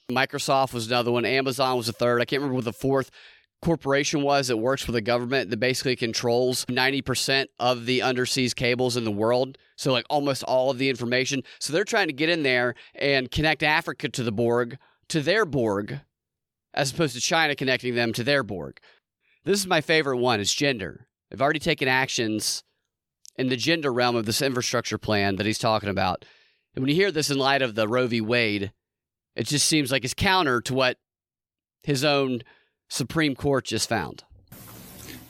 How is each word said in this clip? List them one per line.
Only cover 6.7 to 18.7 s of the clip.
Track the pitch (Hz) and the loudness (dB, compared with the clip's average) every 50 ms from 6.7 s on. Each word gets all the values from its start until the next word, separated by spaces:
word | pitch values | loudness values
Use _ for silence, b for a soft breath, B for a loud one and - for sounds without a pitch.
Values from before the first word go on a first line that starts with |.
| 123 127 127 135 139 135 | 0 0 2 2 0 0
percent | - - 123 - - - 135 135 131 - _ - | -2 -2 -2 -2 0 0 0 0 0 -2 _ 0
of | 117 123 127 120 117 | 2 2 2 2 0
the | 123 127 120 | 0 0 2
underseas | 101 131 127 123 123 120 - 139 127 120 - | 2 2 0 0 0 0 0 0 0 0 0
cables | - 131 120 123 120 127 127 117 | 0 0 0 2 2 0 0 0
in | 123 113 | 0 -2
the | 110 | -2
world. | 104 101 110 113 123 123 135 131 135 - _ _ _ | 0 0 2 2 2 2 0 -2 -6 -18 _ _ _
So, | - - 139 | -4 -2 0
like, | 127 120 113 - | 0 0 0 0
almost | 147 147 143 139 131 - - | -2 0 0 0 -2 -2 -2
all | - 127 131 127 135 | 0 2 2 2 2
of | 131 120 | 0 2
the | 135 135 | 0 0
information. | 127 113 123 117 123 127 131 - 143 135 - B B B | 0 0 -2 0 0 0 0 0 -2 -4 -6 B B B
So | - - | -8 -2
they're | 143 180 208 | -2 -2 0
trying | - 233 214 190 156 | 0 0 0 0 0
to | |
get | 135 127 156 160 | 0 -2 0 0
in | 175 165 143 | 0 2 2
there | - 127 123 123 123 120 B B B B | 2 2 2 2 0 -2 B B B B
and | - - 139 139 135 127 - | -4 0 0 2 0 0 -2
connect | - 156 151 156 151 - 156 | -2 0 0 0 0 2 2
Africa | 151 151 165 - 170 143 - - 127 | 2 2 2 0 -4 -8 -6 -6 -6
to | - 135 | -4 -2
the | 117 117 | -2 -2
Borg, | 101 110 117 117 117 120 123 117 131 - b b b b b - | 0 0 0 2 2 0 0 -2 -6 -16 b b b b b -4
to | - 160 | -4 -2
their | 135 156 196 226 214 | 0 2 2 2 2
Borg, | 151 123 135 117 110 98 101 104 - 139 139 - _ _ _ _ _ _ _ _ _ _ _ _ _ - | 0 0 0 0 2 0 -2 -2 -6 -10 -12 -14 _ _ _ _ _ _ _ _ _ _ _ _ _ -4
as | - 143 135 | -2 -2 -2
opposed | - 160 165 139 120 | 0 -2 -2 -2 -2
to | 123 | -4
China | - - 175 165 160 147 143 | -2 0 2 2 2 0 0
connecting | - 143 127 127 120 - 123 120 | -2 0 0 0 0 -2 -2 -2
them | 120 120 113 | 0 -2 -2
to | 107 - | -2 -2
their | 113 139 143 139 117 | 0 0 0 0 0
Borg. | 101 104 87 71 67 | -2 -6 -8 -8 -12